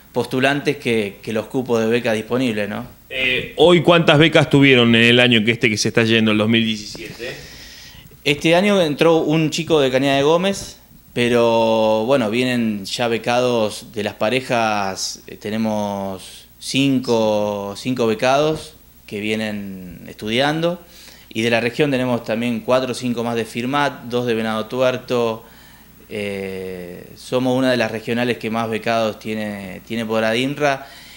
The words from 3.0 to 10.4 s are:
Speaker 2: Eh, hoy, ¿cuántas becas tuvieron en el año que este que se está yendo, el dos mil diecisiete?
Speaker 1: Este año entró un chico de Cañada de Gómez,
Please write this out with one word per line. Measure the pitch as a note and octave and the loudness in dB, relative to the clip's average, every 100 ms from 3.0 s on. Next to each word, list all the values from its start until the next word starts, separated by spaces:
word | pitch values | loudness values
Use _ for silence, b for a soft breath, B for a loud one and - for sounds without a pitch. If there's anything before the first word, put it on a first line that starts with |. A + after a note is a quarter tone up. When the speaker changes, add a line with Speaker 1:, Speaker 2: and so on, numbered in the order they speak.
| - | -12
Speaker 2:
Eh, | C3+ B2+ B2+ - - | -4 -2 -2 -4 4
hoy, | E3 F3 | 6 6
¿cuántas | D#3+ E3+ E3 D3 | 6 6 6 6
becas | D#3+ D#3+ D3 | 6 4 4
tuvieron | C#3+ C#3 B2 A#2 A2+ | 6 6 6 6 6
en | |
el | A#2 A#2+ | 6 6
año | B2 A#2 | 6 4
que | G#2+ | 2
este | A2+ A#2+ | 2 0
que | G#2+ | 0
se | A2+ | 0
está | A#2+ A2+ | 2 2
yendo, | A2+ A2 | 4 4
el | G#2+ | 2
dos | G#2+ | 2
mil | A#2 | 2
diecisiete? | A2 G#2+ G#2 - G#2+ - B2+ D3 B B B B B B - - | 0 -4 -10 -14 -14 -12 -12 -12 B B B B B B -20 -6
Speaker 1:
Este | C#3+ D3 E3 E3+ | -4 0 2 4
año | G#3 G3 | 4 2
entró | D#3 B2+ D#3+ E3 | 0 2 4 4
un | C#3+ D#3+ D#3 | 2 2 0
chico | E3+ D#3+ D#3 | -2 0 2
de | C3 | 2
Cañada | C3 C#3 C#3 | 2 2 2
de | |
Gómez, | C#3+ E3+ | 2 2